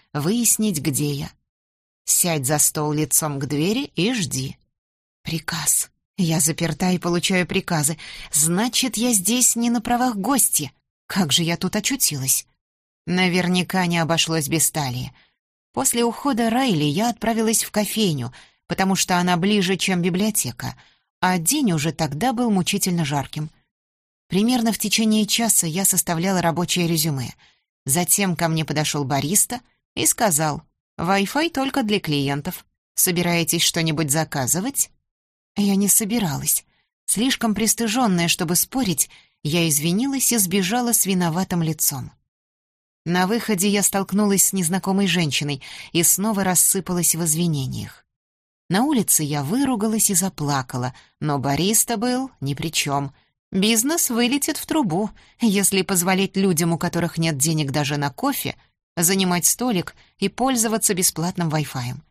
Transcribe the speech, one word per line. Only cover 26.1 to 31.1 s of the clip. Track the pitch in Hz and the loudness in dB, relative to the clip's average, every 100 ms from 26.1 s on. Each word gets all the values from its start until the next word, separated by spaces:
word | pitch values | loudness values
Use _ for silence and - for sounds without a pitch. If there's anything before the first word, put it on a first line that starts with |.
| 165 185 185 | 0 0 2
рабочее | 170 160 175 185 170 | 0 0 0 0 0
резюме. | 165 160 135 - - - _ _ _ | 0 0 -2 -6 -12 -20 _ _ _
Затем | - 151 175 - 196 160 | -2 0 2 2 0 0
ко | 170 | 0
мне | 160 | 0
подошел | 156 151 151 151 | 0 0 0 -2
бариста | 135 139 143 208 - 247 _ _ _ | -2 -2 0 0 0 -4 _ _ _
и | - 226 | -2 -2
сказал: | - 226 151 156 139 - _ _ - | 2 0 2 0 -4 -10 _ _ -6
«Wi-Fi | 160 | 0